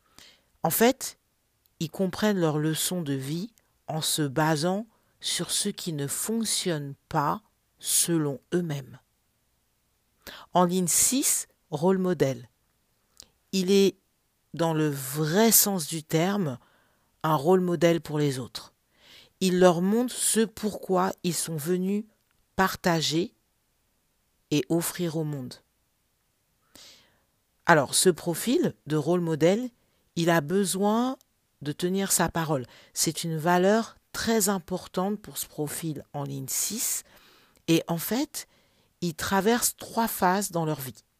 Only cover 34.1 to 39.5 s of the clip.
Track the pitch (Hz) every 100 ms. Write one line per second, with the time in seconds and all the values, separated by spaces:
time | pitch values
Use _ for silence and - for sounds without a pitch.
34.1 | - - 233 214 196 - 180 - - 190
35.1 | 208 - 139 - - 147 - 165 139 -
36.1 | 143 143 139 135 - - 220 - - -
37.1 | - - _ _ _ - 165 - 170 -
38.1 | 220 302 - - _ _ _ _ _ 175
39.1 | 151 - 196 196